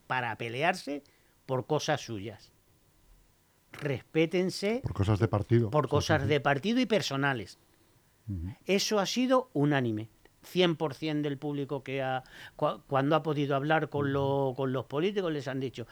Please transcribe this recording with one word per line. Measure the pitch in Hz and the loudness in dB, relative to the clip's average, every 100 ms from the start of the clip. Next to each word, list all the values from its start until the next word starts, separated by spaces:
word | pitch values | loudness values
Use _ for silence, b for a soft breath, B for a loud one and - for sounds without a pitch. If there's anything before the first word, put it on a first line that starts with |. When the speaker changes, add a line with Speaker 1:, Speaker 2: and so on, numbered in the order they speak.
| - | -4
Speaker 1:
para | 127 120 104 | -2 -2 -4
pelearse | 117 123 170 185 269 285 _ b b b - | -6 0 0 0 -6 -10 _ b b b -4
por | 127 - | -4 0
cosas | 147 - 143 | -2 0 -2
suyas. | - 107 107 98 - _ _ _ _ _ _ - _ _ _ _ _ | -4 -10 -10 -14 -20 _ _ _ _ _ _ -20 _ _ _ _ _
Respétense. | - 143 120 - 160 165 180 185 - 202 247 | -8 -6 -6 -2 2 2 2 0 -2 -2 -2
Speaker 2:
Por | - | -4
cosas | - 98 101 | -2 2 2
de | 110 | 2
partido. | 104 - 117 107 | 0 2 2 4
Speaker 1:
Por | 147 131 | 0 2
Speaker 2:
Sí, | |
Speaker 1:
cosas | 143 - 156 | 0 2 2
Speaker 2:
sí, | 139 | 2
sí. | |
Speaker 1:
de | 147 | 2
partido | 143 139 202 240 | 2 0 2 0
y | 233 | 2
personales. | 202 - 135 139 123 95 - _ _ _ _ _ _ 107 | 0 0 0 0 -2 -6 -16 _ _ _ _ _ _ -10
Speaker 2:
Ujú. | 92 90 139 - | -6 -6 -8 0
Speaker 1:
Eso | 196 - 208 | 0 2 0
ha | 180 | 0
sido | 240 254 262 - | 0 4 2 2
unánime. | 143 147 139 120 107 113 _ _ _ | 0 2 4 0 -2 -6 _ _ _
Cien | - 180 175 156 | -6 2 2 2
por | 156 | -2
cien | 123 156 151 | -2 -4 -2
del | 147 135 | -2 -4
público | 147 143 135 139 | -4 -4 -4 -6
que | 131 135 | -4 -4
ha, | 131 127 - B B - | -2 -4 -6 B B -4
cua-, | 151 202 - | -2 -2 -2
cuando | 135 139 156 | 0 4 2
ha | |
podido | 156 147 139 139 | 2 -2 0 0
hablar | 151 160 143 | 2 0 0
con | 143 139 | -2 0
Speaker 2:
Ujú. | |
Speaker 1:
lo, | 139 139 139 135 127 | 0 2 2 0 0
con | 135 | -2
los | 127 - | -2 -2
políticos, | 139 190 202 175 | 0 0 0 -2
les | 147 131 | -4 -4
han | 131 | -6
dicho, | 131 - 113 | -6 -8 -12